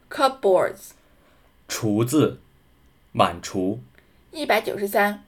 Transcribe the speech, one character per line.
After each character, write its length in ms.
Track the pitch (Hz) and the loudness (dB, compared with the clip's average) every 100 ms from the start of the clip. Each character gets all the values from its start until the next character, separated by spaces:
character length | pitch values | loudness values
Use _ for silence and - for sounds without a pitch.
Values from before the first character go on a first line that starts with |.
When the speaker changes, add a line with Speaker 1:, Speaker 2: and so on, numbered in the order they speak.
| - | -12
Speaker 1:
，cupboards。 800 | - 269 262 196 185 113 - - - _ _ _ _ _ _ - | 0 0 2 2 4 2 -4 -18 -20 _ _ _ _ _ _ -12
Speaker 2:
厨 360 | - 110 104 | -4 0 0
子， 360 | 123 151 110 - _ _ _ _ _ _ _ | 2 2 2 0 _ _ _ _ _ _ _
碗 280 | - 95 85 | 0 0 0
橱。 380 | - 95 92 113 - _ _ _ _ | -8 -4 -2 -4 -10 _ _ _ _
Speaker 1:
一 120 | 320 | -6
百 160 | 294 220 | 0 0
九 160 | 220 - | 0 -4
十 120 | 202 | -2
三 360 | 214 202 208 | 0 0 -2